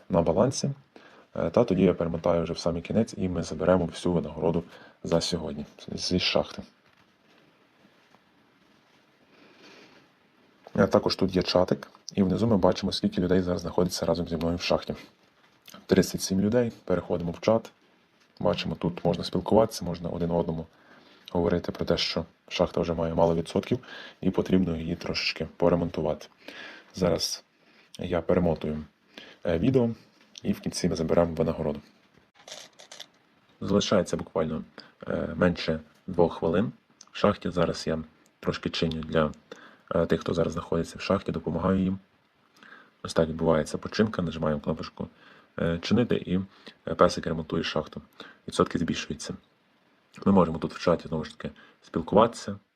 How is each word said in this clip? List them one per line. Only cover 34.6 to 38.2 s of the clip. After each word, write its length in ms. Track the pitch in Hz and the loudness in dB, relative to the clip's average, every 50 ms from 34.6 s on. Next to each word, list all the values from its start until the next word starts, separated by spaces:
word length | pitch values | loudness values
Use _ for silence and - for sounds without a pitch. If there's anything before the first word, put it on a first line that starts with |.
| - - _ - - - _ - - - | -8 -10 _ -20 -20 -20 _ -14 -8 -6
е, 260 | 85 82 78 78 80 | -4 -4 -4 -4 0
менше 440 | 85 90 87 80 - - 82 80 78 - - _ _ _ | 2 2 2 2 0 -2 -4 -4 -4 -6 -12 _ _ _
двох 280 | - 87 90 85 80 - | -2 2 2 2 2 2
хвилин 380 | - 101 87 82 92 120 139 - - _ _ _ - - _ | 0 0 0 2 2 0 0 -4 -8 _ _ _ -20 -20 _
в 40 | - | -4
шахті. 340 | - - 104 101 - - 90 | 2 2 2 2 2 -2 -4
Зараз 360 | 85 87 85 82 82 - - | 0 0 0 0 0 -2 -4
я 120 | 80 80 80 78 - _ _ | -4 -4 -4 -4 -10 _ _